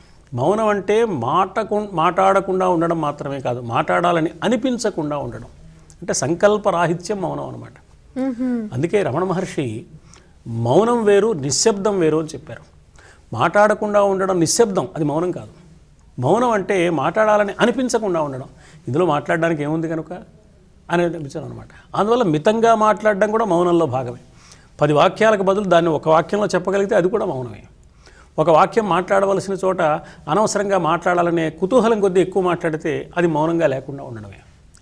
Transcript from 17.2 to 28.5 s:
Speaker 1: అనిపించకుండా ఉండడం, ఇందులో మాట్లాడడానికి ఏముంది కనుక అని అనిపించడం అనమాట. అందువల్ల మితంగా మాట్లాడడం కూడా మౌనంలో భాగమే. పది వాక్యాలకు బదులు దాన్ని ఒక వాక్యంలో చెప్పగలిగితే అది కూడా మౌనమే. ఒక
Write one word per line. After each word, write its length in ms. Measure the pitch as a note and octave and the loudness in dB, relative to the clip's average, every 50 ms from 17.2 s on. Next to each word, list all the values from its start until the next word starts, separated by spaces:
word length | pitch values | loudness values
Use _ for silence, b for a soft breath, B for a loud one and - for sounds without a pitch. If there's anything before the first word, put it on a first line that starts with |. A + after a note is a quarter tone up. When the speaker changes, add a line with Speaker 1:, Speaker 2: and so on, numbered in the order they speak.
| G#3+ G#3+ G#3+ G#3 G#3 G3 - - | 2 4 4 2 2 0 0 0
Speaker 1:
అనిపించకుండా 600 | - A#3+ G#3 B3+ B3+ A#3+ - A3+ G#3+ G3 F3 D#3+ | 0 0 2 0 -2 -2 -2 -2 -2 0 -2 -2
ఉండడం, 280 | D3+ C#3+ C3 B2+ C3+ - - B B B B B B - | -2 -4 -6 -10 -12 -14 -18 B B B B B B -4
ఇందులో 180 | B2 D#3 F#3 | 0 0 2
మాట్లాడడానికి 560 | E3+ C#3+ D3 D3 - E3+ E3 E3 E3 E3+ D3 | 2 0 0 0 -2 -2 0 0 0 0 -2
ఏముంది 260 | D3 D3 D#3 E3 D#3+ D#3+ | -2 -2 -2 -2 -4 -4
కనుక 240 | E3 D#3+ D#3+ - F3 G3 - - - - - - - _ _ _ - - _ - | -6 -6 -8 -10 -12 -16 -16 -20 -20 -20 -20 -20 -20 _ _ _ -20 -20 _ -4
అని 120 | E3+ F3 | -2 0
అనిపించడం 420 | F3 E3+ D#3+ E3+ D3 C3+ - D#3+ C3+ | 0 0 -2 -6 -10 -10 -10 -10 -12
అనమాట. 220 | B2 A#2+ A2+ A2 - B B B B B | -12 -12 -14 -18 -20 B B B B B
అందువల్ల 280 | C#3+ G3 G#3+ A#3 B3+ | 0 2 2 2 2
మితంగా 520 | A#3+ F3+ D3+ D3+ D3+ G#3+ G#3+ A3+ A3+ A#3 A3+ | 2 2 2 2 2 2 2 4 4 4 4
మాట్లాడడం 560 | G#3+ G#3+ G#3+ G#3 - G#3+ G#3+ G#3 F#3+ G#3+ G#3+ | 4 4 2 2 2 2 0 2 2 2 0
కూడా 140 | G#3+ A3+ A#3 | 0 0 0
మౌనంలో 420 | G3+ E3+ F3 F3 F3 F3 E3 E3 | 2 2 2 2 4 4 2 2
భాగమే. 320 | C#3+ A#2+ C3 B2+ A#2+ A#2+ B2 - - b b b b b b b b b - | 2 0 -2 -4 -6 -10 -12 -16 -20 b b b b b b b b b 0
పది 120 | D3+ D3 | 2 2
వాక్యాలకు 500 | D3+ C#3+ E3 F#3+ F#3 - G#3 A3 A3 G3 | 4 4 4 4 4 2 2 2 4 2
బదులు 220 | G3 F#3+ G3 G3+ G#3 | 2 0 0 0 2
దాన్ని 260 | F#3 E3+ E3+ E3 E3+ | 4 4 4 4 2
ఒక 180 | D#3 C#3+ - D#3 | 0 0 2 2
వాక్యంలో 380 | D#3+ E3 E3 - G3+ G3+ G#3 | 2 2 2 0 -2 -2 -2
చెప్పగలిగితే 500 | F3+ - F3+ F3+ G#3 F#3 G3+ G3 G3 A3 | 0 -2 -2 -2 -2 -2 0 0 2 2
అది 120 | G3 E3+ F#3 | 2 2 2
కూడా 180 | A3+ G#3+ A3 | 0 -2 -2
మౌనమే. 360 | F#3+ C#3+ B2+ B2+ A#2 G#2 G#2+ - - - - - - b b b b b b b b b - | -2 -4 -6 -8 -10 -12 -16 -20 -20 -20 -20 -20 -20 b b b b b b b b b 0
ఒక 120 | D#3 E3 | 2 4